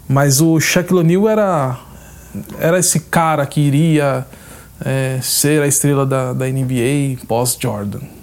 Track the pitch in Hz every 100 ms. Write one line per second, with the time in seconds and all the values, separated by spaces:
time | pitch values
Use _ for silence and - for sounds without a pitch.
0 | - 135 143 131 165 160 - 180 180 180
1 | 160 180 220 214 196 165 131 127 - -
2 | - - - 101 - - 156 185 170 160
3 | - 170 160 151 139 - 143 143 165 151
4 | 143 131 131 - - - - - 135 135
5 | 131 131 - - 143 151 143 - 143 139
6 | 135 135 127 131 131 131 131 127 120 143
7 | 139 127 - 113 123 - 120 107 101 117
8 | 135 -